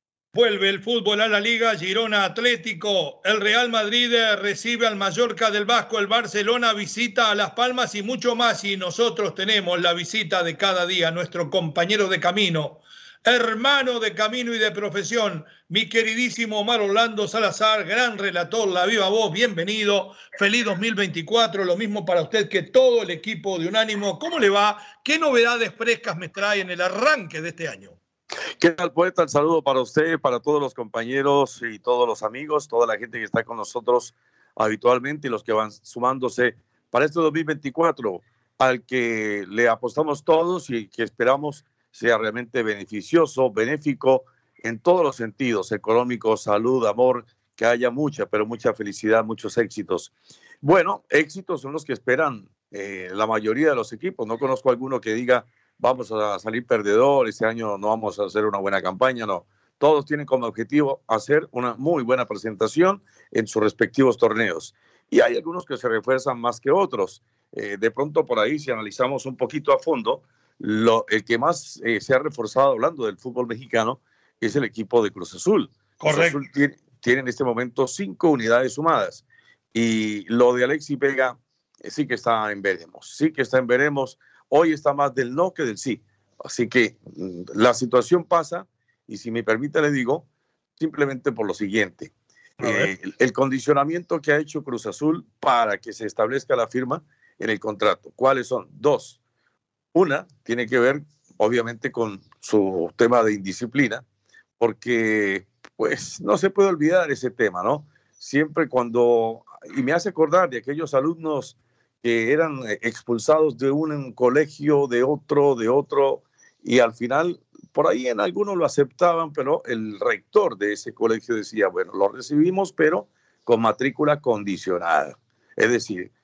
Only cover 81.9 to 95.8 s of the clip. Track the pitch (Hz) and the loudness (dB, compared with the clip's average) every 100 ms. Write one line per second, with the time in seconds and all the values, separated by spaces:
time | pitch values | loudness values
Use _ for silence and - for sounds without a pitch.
81.9 | - 147 113 117 113 107 101 98 87 82 | -6 -4 -2 0 0 -2 -2 -2 -2 -6
82.9 | - - - 156 151 127 131 120 123 147 | -20 -16 -2 -2 0 0 0 2 2 2
83.9 | 139 135 - _ _ - 143 170 147 147 | 0 -4 -8 _ _ 0 4 4 2 0
84.9 | 139 143 131 120 139 180 175 131 101 135 | 0 0 0 -2 0 -2 -2 -6 -4 -6
85.9 | - _ _ _ - - - 117 127 110 | -6 _ _ _ -18 -10 -4 0 2 2
86.9 | _ - - 92 87 87 104 120 117 123 | _ -20 -12 -10 -10 -8 2 2 4 2
87.9 | 123 117 175 165 170 151 170 196 _ _ | 2 4 0 2 0 0 -8 -12 _ _
88.9 | _ - 101 120 117 110 110 147 156 147 | _ -18 -12 -6 -4 0 0 0 0 2
89.9 | 139 120 165 _ _ _ _ _ - 156 | 0 -2 -2 _ _ _ _ _ -6 -6
90.9 | 147 139 131 139 110 104 87 101 110 95 | 0 -2 0 -4 -2 -4 -4 -2 0 -2
91.9 | - - _ _ _ _ - 110 101 95 | -4 -18 _ _ _ _ -6 -2 0 0
92.9 | 92 95 - 123 107 135 131 143 143 147 | -4 -8 0 0 2 0 0 2 2 2
93.9 | 170 170 165 151 147 151 151 139 120 107 | -4 -4 -4 0 0 0 -8 -6 -6 -6
94.9 | - 151 160 - - 143 120 110 98 | -2 -2 -2 -6 -2 2 2 2 -2